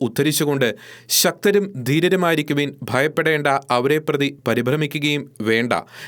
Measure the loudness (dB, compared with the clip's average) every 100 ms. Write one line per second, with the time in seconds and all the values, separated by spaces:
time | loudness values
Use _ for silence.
0 | -4 0 0 0 0 0 0 -2 -12 -18
1 | -4 0 0 2 2 2 2 -4 -2 2
2 | 2 2 2 0 0 -2 -2 -6 -4 0
3 | 0 0 0 0 2 0 0 0 2 0
4 | 0 -2 -2 -2 -2 0 0 0 -2 -2
5 | -2 -2 -6 -6 0 0 2 -2 -4 -14